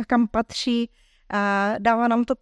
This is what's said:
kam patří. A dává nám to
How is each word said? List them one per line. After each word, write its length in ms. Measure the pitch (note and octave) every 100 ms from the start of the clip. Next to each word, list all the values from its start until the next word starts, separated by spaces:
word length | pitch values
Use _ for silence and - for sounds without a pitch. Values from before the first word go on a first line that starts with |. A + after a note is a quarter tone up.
| A3
kam 220 | A#3+ A3+
patří. 600 | A3 A#3 - B3+ A#3 A#3 _ _ _ -
A 440 | G3+ G3+ G3 G3+ A3
dává 300 | A3+ A3+ A#3+
nám 160 | A#3
to 100 | A#3+ B3